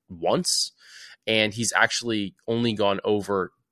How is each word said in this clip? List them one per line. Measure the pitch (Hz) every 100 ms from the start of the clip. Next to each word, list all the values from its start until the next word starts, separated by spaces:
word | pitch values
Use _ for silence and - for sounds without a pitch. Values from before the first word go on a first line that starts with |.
| _
once, | 87 82 143 175 - - - - - - - -
and | 110 107
he's | 107 110
actually | 92 117 - 120 107 98 - -
only | 117 120
gone | 104 101 98
over | 104 104 95 98 90 _ _